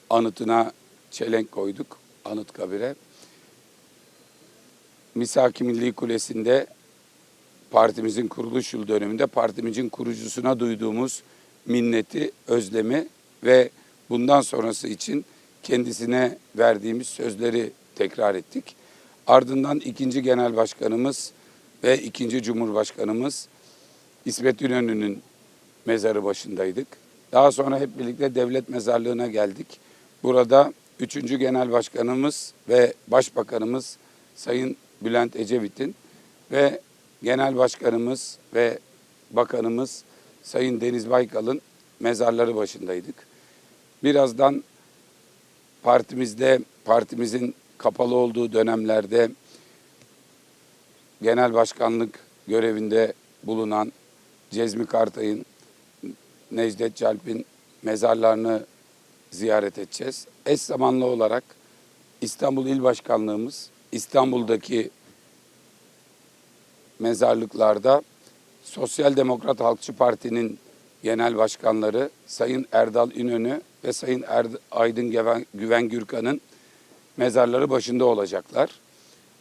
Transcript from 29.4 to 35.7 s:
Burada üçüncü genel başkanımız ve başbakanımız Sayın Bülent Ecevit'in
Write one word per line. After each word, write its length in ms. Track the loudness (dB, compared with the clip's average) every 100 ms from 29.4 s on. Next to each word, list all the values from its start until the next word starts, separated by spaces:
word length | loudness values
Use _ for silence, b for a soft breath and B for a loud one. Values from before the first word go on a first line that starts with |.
| -2 -4 -16 -20 b b b _
Burada 500 | 2 4 8 8 6 0 _ -10
üçüncü 380 | -8 -6 -4 0
genel 340 | 0 0 2
başkanımız 840 | 0 0 -2 -2 0 -2 -4 -10 -12 2
ve 240 | 4 4 2 0
başbakanımız 880 | 2 2 -2 -4 -4 -2 -4 -8 -16 b b b -12
Sayın 420 | -4 -2 -4 -8 _ -8
Bülent 340 | -2 0 0 -2
Ecevit'in 600 | -2 -2 -2